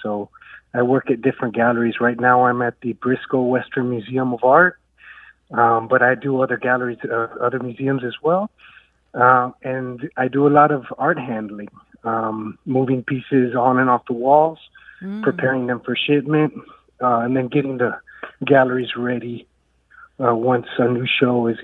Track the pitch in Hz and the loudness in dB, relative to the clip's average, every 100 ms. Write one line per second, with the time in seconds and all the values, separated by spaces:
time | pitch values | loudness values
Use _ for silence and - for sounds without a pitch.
0 | 107 104 101 _ - - _ 123 123 131 | -8 -6 -8 _ -20 -20 _ -2 2 2
1 | - 123 131 - 123 107 117 117 117 - | 0 0 0 -2 -4 0 2 2 0 0
2 | 120 117 123 123 123 123 120 - 123 107 | 0 2 2 4 4 2 -2 -4 -8 -6
3 | 123 127 - 131 123 127 120 139 123 120 | -4 -4 -2 -2 0 0 -2 -4 -4 -4
4 | 104 131 127 120 127 147 180 - _ _ | -6 -4 -4 0 4 6 6 0 _ _
5 | - - - _ _ - 117 113 113 127 | -20 -20 -20 _ _ 0 2 2 2 2
6 | 123 120 139 127 131 120 127 127 123 110 | 2 0 -2 -2 0 -2 -2 -2 -2 -6
7 | 110 117 117 - 120 127 127 117 135 139 | -6 -4 -4 -4 -4 -4 -8 -6 -4 -2
8 | 120 - 151 180 208 - - - _ _ | -4 -4 0 0 -2 -10 -20 -20 _ _
9 | _ - 123 127 127 - 131 131 127 123 | _ 2 4 4 2 -6 -8 -6 -8 -10
10 | 156 - 131 135 143 147 151 143 120 - | -10 -4 -2 2 4 6 4 2 -6 -4
11 | - 170 127 110 107 104 104 - _ - | -2 -2 -6 -8 -8 -12 -16 -18 _ -12
12 | 113 113 113 113 107 - - 131 131 131 | -6 -4 -4 -8 -10 -12 -4 -2 0 -2
13 | 120 131 - 135 123 123 127 127 127 123 | -4 -8 0 0 2 2 2 2 2 2
14 | - 117 127 147 160 160 - - - - | 0 -4 4 4 4 -2 -18 -20 -20 -16
15 | 190 208 214 175 131 131 123 120 - 120 | -12 -4 -2 -2 -2 -2 -4 -6 -4 -6
16 | - 147 139 151 151 - - - _ _ | 0 0 0 0 0 -4 -18 -20 _ _
17 | 123 117 120 131 127 147 135 127 120 - | 0 0 0 -2 0 -2 -2 -2 -4 -4
18 | - - - - 135 139 127 127 120 120 | -14 -18 -18 -10 4 4 4 0 -4 -6
19 | 120 120 120 113 - _ _ _ _ - | -4 -4 -6 -12 -14 _ _ _ _ -20
20 | - - 123 113 123 123 120 - 123 123 | -20 -2 0 2 2 0 -2 0 0 0
21 | 127 - 127 123 117 113 | -2 0 2 2 0 0